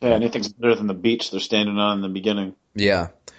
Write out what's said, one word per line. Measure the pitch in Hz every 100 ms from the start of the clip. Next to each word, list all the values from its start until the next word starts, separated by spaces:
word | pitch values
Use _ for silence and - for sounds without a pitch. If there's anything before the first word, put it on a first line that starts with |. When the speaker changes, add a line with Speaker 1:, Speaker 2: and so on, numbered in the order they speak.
Speaker 1:
Yeah, | 123
anything's | 110 117 117 104
better | - 120 104
than | 104
the |
beach | 92 101 117 -
they're | 95
standing | - 107 104 104
on | 104 101
in |
the | 98
beginning. | 95 104 101 95 - _ 104
Speaker 2:
Yeah. | 101 95 82 - -